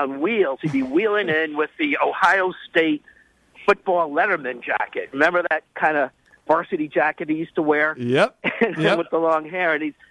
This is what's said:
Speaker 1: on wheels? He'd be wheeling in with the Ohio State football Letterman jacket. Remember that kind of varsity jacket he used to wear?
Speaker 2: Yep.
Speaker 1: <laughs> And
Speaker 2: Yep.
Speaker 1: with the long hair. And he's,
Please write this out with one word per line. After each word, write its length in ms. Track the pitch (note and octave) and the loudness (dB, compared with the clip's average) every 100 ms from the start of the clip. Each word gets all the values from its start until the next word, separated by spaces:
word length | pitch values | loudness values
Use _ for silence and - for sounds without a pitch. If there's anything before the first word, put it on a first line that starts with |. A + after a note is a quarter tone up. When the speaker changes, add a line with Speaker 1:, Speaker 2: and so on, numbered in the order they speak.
Speaker 1:
on 180 | C#3 C#3 | -4 -2
wheels? 400 | E3+ A3+ E3 C3 | 0 2 0 -2
He'd 120 | D#3+ | -2
be 100 | - | -2
wheeling 460 | B2+ D3+ G#3+ G#3 F#3+ | 0 0 2 0 0
in 260 | D#3 D#3+ D3 | 0 -2 -2
with 140 | D3+ - | -4 -2
the 180 | D3+ C#3+ | -2 0
Ohio 500 | C#3+ C#3+ F3+ F#3+ F3+ E3+ - | -2 2 2 2 0 -4 -4
State 320 | E3 D#3+ D3+ - - _ _ _ - - | 0 2 0 -6 -20 _ _ _ -4 0
football 460 | G3+ - F3 D#3+ | 0 2 0 0
Letterman 500 | D3 G3+ F3 B2+ B2 | 0 0 0 -4 -8
jacket. 480 | - A2 G#2 - F2+ | -4 -4 -4 -8 -8
Remember 280 | C3+ D#3 F3 F3 | 0 2 2 0
that 140 | D#3 - | -2 -6
kind 220 | - E3 D3+ | -2 0 0
of 140 | C3 - _ _ - | -2 -6 _ _ 0
varsity 400 | D#3+ E3+ F3 D3+ | 0 0 -4 -2
jacket 400 | E3+ D3+ - D#3 | 0 0 0 -4
he 60 | D#3 | -4
used 200 | E3 - | -4 -2
to 60 | |
wear? 340 | D3+ D3 D3+ D3 | 0 2 0 -2
Speaker 2:
Yep. 400 | A#2+ C3 G#3+ - | 0 2 2 0
Speaker 1:
<laughs> 220 | - - | -6 0
And 160 | A3+ D#3+ | 0 0
Speaker 2:
Yep. 200 | D#3 F3 | 0 0
Speaker 1:
with 120 | E3+ | 0
the 80 | E3 | 0
long 320 | E3 D#3+ D#3 | 2 0 -2
hair. 240 | F#3 F3 | -4 -2
And 80 | D3+ | 0
he's, 100 | D#3 - _ | -4 -10 _